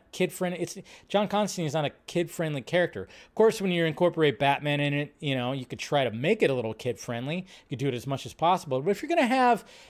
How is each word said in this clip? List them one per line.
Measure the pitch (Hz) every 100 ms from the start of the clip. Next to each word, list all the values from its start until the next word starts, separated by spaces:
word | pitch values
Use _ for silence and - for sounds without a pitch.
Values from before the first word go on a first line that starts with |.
| _
kid | - 180
friendly. | - 180 175
It's, | 170 190 - - -
John | 202 208
Constantine | 202 202 - 156
is | 156
not | 143
a | - -
kid | 175 170
friendly | - 160 143
character. | - 170 170 101
Of | 92 - - -
course, | 220 220
when | 190
you | 175 165
incorporate | 151 175 165 151 139
Batman | 139 135 147 143
in | 143 143
it, | 147 -
you | 151 131
know, | 123
you | 139 127
could | -
try | - 147 127
to |
make | 110 151 220
it | 156
a | 127
little | 110
kid | 110 123 117
friendly. | - 117 131 175
You | 185 - -
could | 113
do | 139
it |
as | 120 135
much | 139 110
as |
possible. | - 165 180 151 131
But | 156
if | 151
you're | 294
gonna | 339 240
have | 262 247 220 - -